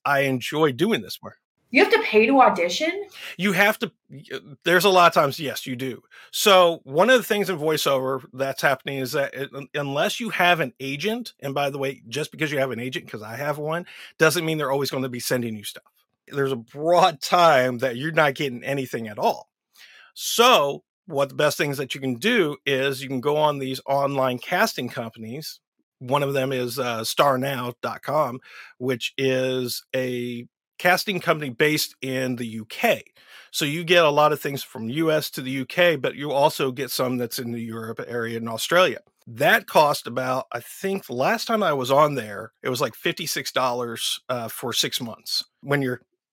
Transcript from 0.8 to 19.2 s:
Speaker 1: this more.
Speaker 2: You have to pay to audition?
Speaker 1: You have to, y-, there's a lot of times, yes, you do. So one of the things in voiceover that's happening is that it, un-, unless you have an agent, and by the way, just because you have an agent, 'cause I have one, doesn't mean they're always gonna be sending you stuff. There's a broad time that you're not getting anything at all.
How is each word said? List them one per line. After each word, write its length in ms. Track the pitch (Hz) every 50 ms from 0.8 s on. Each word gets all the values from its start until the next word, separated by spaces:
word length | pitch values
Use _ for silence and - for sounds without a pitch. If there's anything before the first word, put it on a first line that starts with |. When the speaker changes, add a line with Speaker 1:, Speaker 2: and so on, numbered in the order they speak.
| 165 226 220 127
Speaker 1:
this 180 | 101 85 - -
more. 160 | - 104 - _ _ _ _ _ _ _
Speaker 2:
You 140 | - 277 392
have 80 | 403 466
to 60 | -
pay 240 | - - 220 214 226
to 160 | 240 277 269
audition? 680 | 247 214 190 180 170 180 180 - 311 330 359 403 403 - - - - - -
Speaker 1:
You 140 | - 175 208
have 260 | 180 180 202 208 214 -
to, 120 | 240 170 - _ _ -
y-, 140 | 135 139 151 - - - 90 127 147 - -
there's 220 | 165 175 180 175
a 40 | 202
lot 180 | 185 180 175
of 60 | 165 165
times, 260 | 180 156 139 131 -
yes, 280 | 160 131 110 - -
you 80 | - 127
do. 260 | 120 131 131 113 - _ _ - - - -
So 480 | - - - 214 190 185 180 170 170 - -
one 260 | 131 135 156 196 233
of 80 | 262
the 60 | 240 185
things 260 | - 214 208 196 165
in 80 | 190
voiceover 680 | 147 151 160 156 147 - 151 139 131 131 131 135 131 131 - -
that's 280 | 131 135 135 131 -
happening 380 | - 147 135 - - 143 139 135
is 120 | 131 123
that 220 | 139 147 135 117 -
it, 140 | 127 139 - -
un-, 140 | 139 147 - -
unless 440 | 151 143 139 139 143 175 208 - -
you 100 | 240 214
have 320 | - - 180 175 175 160
an 120 | 151 123 - -
agent, 540 | 135 135 139 143 156 208 220 247 226 - - _
and 120 | - 143 135
by 160 | 143 143 143
the 80 | 139
way, 240 | 139 135 135 135 - -
just 240 | 113 117 139 156 -
because 200 | - 131 160 147
you 60 | 147 139
have 120 | 135 131
an 80 | 120 113
agent, 280 | 120 131 131 175 - 139
'cause 120 | - 110
I 140 | 101 107 117
have 220 | 123 143 151 143
one, 280 | 151 147 156 160 170 175 - - - - - _
doesn't 280 | - 160 160 143 175 160
mean 120 | 160 160
they're 140 | 156 147 131
always 180 | 139 143 139 131
gonna 200 | - 135 131 131
be 100 | 120 120
sending 360 | - - 139 123 117 117 110
you 80 | 107 104
stuff. 180 | - - - _ _ _ _ _ _ _ _ _
There's 260 | - - 143 139 135 135
a 20 |
broad 680 | 117 113 _ - 143 151 165 175 175 180 180 156 131
time 580 | - - 185 175 175 165 147 131 127 127 127 117
that 180 | 135 131 120
you're 140 | 123 139 160 160
not 200 | 160 156 143 139
getting 280 | - 151 135 120 120 -
anything 440 | 135 139 139 131 120 - 120 113
at 120 | 107 104
all. 320 | 113